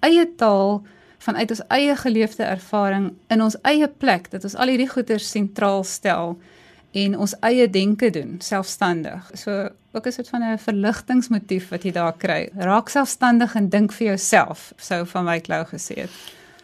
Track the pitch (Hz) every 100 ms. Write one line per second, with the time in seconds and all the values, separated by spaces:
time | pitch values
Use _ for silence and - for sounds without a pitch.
0 | 302 339 339 - 226 196 196 208 202 -
1 | _ _ - - 214 220 - 262 285 277
2 | 262 220 220 220 - 185 - 208 202 196
3 | 196 - - 220 220 214 - 302 294 -
4 | 269 180 185 190 202 202 254 254 262 262
5 | 240 214 - 214 202 202 202 196 190 -
6 | 202 170 170 175 - - - _ _ 196
7 | 196 202 202 - 220 254 240 190 196 208
8 | 240 170 127 175 - 202 190 - 190 170
9 | 156 185 - 196 - 196 202 - _ 220
10 | 247 247 247 240 233 214 - 202 202 214
11 | - 254 240 214 - 185 185 180 190 175
12 | 170 165 190 156 - 196 180 208 233 285
13 | 269 - 247 240 240 220 202 202 208 -
14 | 220 196 - 208 - 165 - - - 175
15 | 175 185 175 165 170 160 165 - - -
16 | - - - - - -